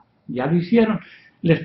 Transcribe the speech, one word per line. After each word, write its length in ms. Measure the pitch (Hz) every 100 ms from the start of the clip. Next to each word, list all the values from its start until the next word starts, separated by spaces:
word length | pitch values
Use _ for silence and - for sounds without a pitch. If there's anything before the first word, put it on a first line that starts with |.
| - _ -
Ya 180 | 120 135
lo 80 | 175
hicieron. 440 | 170 233 220 214 - - _ _
Les 180 | 170 156